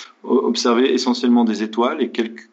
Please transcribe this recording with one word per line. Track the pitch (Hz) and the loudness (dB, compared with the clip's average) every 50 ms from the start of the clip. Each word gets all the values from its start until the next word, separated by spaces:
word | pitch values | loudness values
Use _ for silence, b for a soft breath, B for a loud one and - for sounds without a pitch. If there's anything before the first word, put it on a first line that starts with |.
| B B B B - | B B B B -4
o-, | - 123 - - | 0 0 0 2
observer | 123 120 - - 123 117 120 131 - - | 0 -2 0 0 0 2 4 2 2 2
essentiellement | 127 - 127 120 - 127 123 120 120 117 | 0 0 -2 -2 0 2 2 4 4 4
des | 110 104 98 110 | 2 0 -2 -4
étoiles | 110 110 117 120 135 160 156 - | -4 -2 -2 -2 -2 0 -2 -4
et | 117 | -4
quelques, | - 120 113 113 - - - _ | -2 -4 -4 -6 -6 -14 -20 _